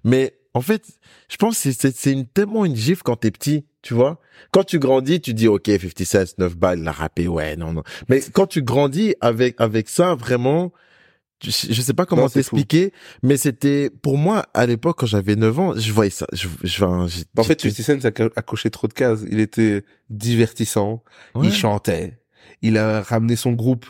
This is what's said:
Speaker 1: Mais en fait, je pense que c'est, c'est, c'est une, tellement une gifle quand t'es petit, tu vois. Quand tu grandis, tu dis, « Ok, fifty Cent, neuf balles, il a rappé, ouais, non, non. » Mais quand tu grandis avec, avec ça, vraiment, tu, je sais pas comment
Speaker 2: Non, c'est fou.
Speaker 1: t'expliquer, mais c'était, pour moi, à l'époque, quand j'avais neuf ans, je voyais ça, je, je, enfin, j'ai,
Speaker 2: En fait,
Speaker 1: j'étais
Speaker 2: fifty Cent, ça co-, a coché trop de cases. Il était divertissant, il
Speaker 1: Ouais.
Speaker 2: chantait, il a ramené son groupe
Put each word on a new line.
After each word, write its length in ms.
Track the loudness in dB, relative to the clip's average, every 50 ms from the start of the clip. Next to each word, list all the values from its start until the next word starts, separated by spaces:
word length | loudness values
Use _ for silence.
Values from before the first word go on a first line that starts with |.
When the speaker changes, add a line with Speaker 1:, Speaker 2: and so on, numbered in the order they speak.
| 2
Speaker 1:
Mais 300 | 2 2 2 0 -2 _ _ _ _ _
en 80 | -4
fait, 220 | -2 0 -2 -2 _ -14 _ _ _ _ -20 _ _ _
je 80 | -4
pense 180 | -2 -2 -2 -2
que 60 | -2
c'est, 120 | -2 -4 -2
c'est, 220 | 0 0 -2 -2
c'est 160 | 0 -2 0
une, 140 | 0 0 -4
tellement 400 | -2 _ -2 -2 0 0 0 0
une 100 | 0 0
gifle 260 | 0 0 0 -2 0 -2
quand 140 | -4 -4
t'es 140 | 0 -2 -2
petit, 340 | -2 _ -2 -2 -2 -2 -4 _ _ _
tu 120 | _ -4 2
vois. 260 | 2 2 2 0 -6 _ _ _ -20 -14 _
Quand 120 | 2 2 2
tu 160 | 2 -2 0
grandis, 420 | 2 4 2 2 2 2 -2 0
tu 120 | 0 -4 -2
dis, « 140 | 2 4 4
Ok, 200 | 4 2 _ 0 0
fifty 280 | 0 0 -6 -6 -6 -4
Cent, 320 | 0 2 2 0 0 -2
neuf 180 | -4 -4 -4 0
balles, 220 | 0 0 0 0 -2
il 80 | -4
a 40 | -6
rappé, 360 | -6 -6 -8 -6 _ -4 -4
ouais, 280 | -2 -2 -2 -4 -4 -6
non, 180 | -8 -8 -6 -6
non. » 100 | -8 -8 -10 -16 -14 0 0
Mais 120 | 0 0 0 0 2
quand 140 | 2 2
tu 140 | 2 0 -4
grandis 540 | -4 0 2 2 2 2 0 0 0 0 0 _
avec, 340 | 0 0 2 2 0 0 2 0
avec 300 | -2 0 0 -2 -2 -2
ça, 260 | 0 2 2 2 0
vraiment, 560 | -2 -2 -2 -2 0 2 2 2 2 0 -2 _ _ _ _ _ _ _ _ _ _ _ _ _ _
tu, 120 | -8 -6
je 300 | -4 -4 -2 -2 -2 -2
sais 120 | 0 0 0
pas 120 | 0 0
comment 180 | 0 2 2 2
Speaker 2:
Non, 40 |
c'est 140 | 2 2 0 -2
fou. 120 | 0 -2
Speaker 1:
t'expliquer, 380 | -2 0 2 2 2 2 0 _ -12 -20 -20 -10 -2
mais 160 | 2 2 2
c'était, 520 | 2 2 -2 -2 _ 0 0 2 2 0 -2 -6 -4
pour 160 | -2 -2 0
moi, 280 | 2 2 0 0 0 -2 _ _
à 120 | 0 0
l'époque, 320 | 0 0 0 0 -2 -2 0
quand 60 | -2
j'avais 280 | 0 0 0 2 2 2
neuf 220 | 2 2 2 2 2
ans, 140 | 0 0 0
je 160 | -2 -4 0
voyais 180 | 2 2 2 2
ça, 160 | 0 -6 -10 -8 -8
je, 140 | -8 -8 -8 -10 -8 -6
je, 200 | -6 0 0 0
enfin, 220 | 2 2 0 -2
j'ai, 160 | -2 -4 -8 -12 _ _
Speaker 2:
En 60 | 0 2
fait, 180 | 2 2 0
Speaker 1:
j'étais 80 | 0 -4 -4
Speaker 2:
fifty 80 | -2 0
Cent, 180 | 0 0 2
ça 100 | 0 -2
co-, 180 | 0 0 -2 0 -2
a 60 | -4
coché 280 | -8 -6 -8 -4 -4 -4
trop 180 | -4 -2 -6
de 60 | -6 -2
cases. 280 | 0 0 0 0 -2 -4 -4
Il 100 | 0 0
était 440 | 0 0 2 2 2 2 2 0 -4 _ _ _ _ _
divertissant, 920 | -12 -6 -2 0 2 4 2 2 0 -6 -6 -2 0 -2 -2 -2 -4 -8 _ _ _ -20 -20 -10 _
il 60 | 0
Speaker 1:
Ouais. 100 | 0 2
Speaker 2:
chantait, 680 | 2 2 0 0 0 0 -2 -2 -4 -4 -6 -10 -12 _ _ _ _ _ _ -20 -14 _
il 160 | 0 2 2
a 240 | 2 2 2 0 -2
ramené 340 | -2 -2 -2 0 2 0 0
son 160 | 0 0 -2 -2
groupe 320 | 0 0 0 0 0 -4